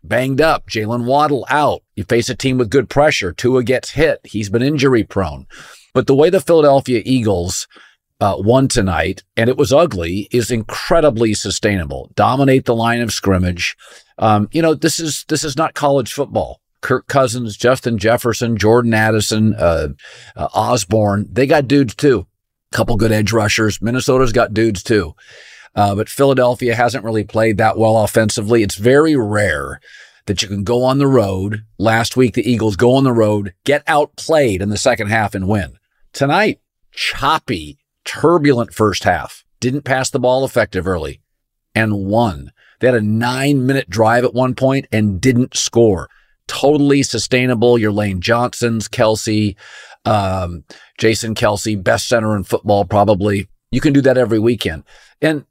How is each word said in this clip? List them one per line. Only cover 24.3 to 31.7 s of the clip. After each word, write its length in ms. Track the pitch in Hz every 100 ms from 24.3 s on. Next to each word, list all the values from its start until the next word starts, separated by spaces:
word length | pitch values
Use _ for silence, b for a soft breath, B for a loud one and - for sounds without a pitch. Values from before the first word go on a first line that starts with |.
got 200 | 117 113
dudes 300 | 110 113 92
too. 320 | - 110 78 - B B B B B -
Uh, 200 | 101 98
but 140 | 110
Philadelphia 640 | - 139 131 123 123 123 117
hasn't 300 | 120 127 107
really 180 | 110
played 340 | 101 110 113 101
that 200 | 110 110
well 260 | 113 113
offensively. 600 | 104 117 107 - 104 120
It's 120 | 101 -
very 400 | 117 139 160 147
rare 640 | 104 104 101 73 67 - B B B B B
that 160 | 92
you 80 | 98
can 160 | 101 101
go 180 | 120
on 140 | 127 139
the 100 | 139
road. 560 | 131 98 95 98 107 -